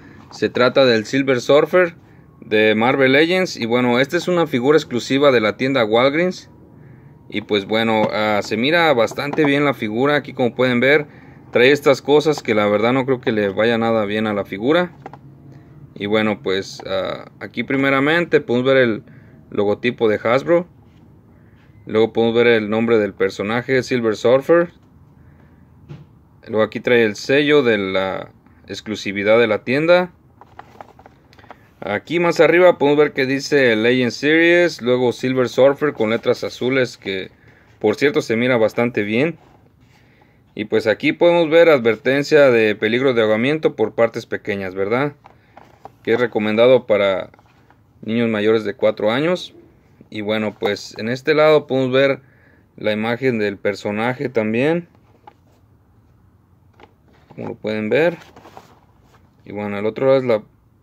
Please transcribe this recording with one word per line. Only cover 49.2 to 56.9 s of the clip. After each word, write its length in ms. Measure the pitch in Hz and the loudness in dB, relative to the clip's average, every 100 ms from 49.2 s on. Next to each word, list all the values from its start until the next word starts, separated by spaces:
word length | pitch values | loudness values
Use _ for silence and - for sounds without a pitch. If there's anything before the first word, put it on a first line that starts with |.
| 160 180 - - - _ _ _ - | -2 -4 -8 -20 -20 _ _ _ -16
Y 120 | 107 | -10
bueno, 340 | 101 110 107 101 | -4 -2 -4 -4
pues 360 | 101 98 - - | -4 -4 -8 -12
en 100 | 110 | -8
este 240 | 131 143 | -6 -2
lado 320 | 151 156 151 147 | 2 4 4 2
podemos 260 | 131 131 | -2 0
ver 280 | 131 139 131 _ _ _ _ _ - | 2 0 -2 _ _ _ _ _ -8
la 140 | 107 | -4
imagen 480 | 107 110 120 135 113 | -4 -4 -2 -2 0
del 180 | 104 98 | -2 -4
personaje 720 | 104 98 104 104 120 131 127 | -6 -4 -6 -4 -4 -4 -4
también, 580 | 117 107 113 143 170 170 _ _ _ - _ _ _ _ _ _ _ _ _ _ _ _ _ _ _ - | -4 -2 0 0 -2 -6 _ _ _ -20 _ _ _ _ _ _ _ _ _ _ _ _ _ _ _ -20